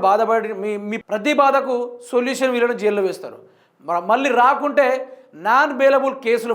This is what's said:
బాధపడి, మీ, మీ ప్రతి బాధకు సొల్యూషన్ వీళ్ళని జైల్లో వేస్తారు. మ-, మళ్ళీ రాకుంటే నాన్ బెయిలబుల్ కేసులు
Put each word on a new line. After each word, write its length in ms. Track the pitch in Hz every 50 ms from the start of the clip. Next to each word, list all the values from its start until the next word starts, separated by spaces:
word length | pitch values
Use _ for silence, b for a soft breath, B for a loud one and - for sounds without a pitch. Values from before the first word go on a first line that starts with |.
| 196 190
బాధపడి, 400 | 196 214 226 214 226 226 208 214 220 196 190
మీ, 80 | 214 214 202 202 208
మీ 60 | 214 226 - -
ప్రతి 220 | 202 214 202 294 302 254 285
బాధకు 320 | 269 262 269 247 247 254 240 247 240 - - - -
సొల్యూషన్ 420 | - 247 247 254 269 - 269 262 247
వీళ్ళని 220 | 240 233 240 240 190 202
జైల్లో 200 | 208 208 202 196 185
వేస్తారు. 300 | 170 - - 127 110 - - b b b b b b b -
మ-, 160 | 147 170 175 175 190
మళ్ళీ 200 | 220 254 277 277 240 240 240
రాకుంటే 440 | 262 277 277 294 285 262 285 277 254 254 254 - - B B B B B 151 165
నాన్ 260 | 202 233 262 294 302 277 247
బెయిలబుల్ 340 | 269 277 277 269 269 269 262 269 -
కేసులు 300 | 233 233 233 - 240 226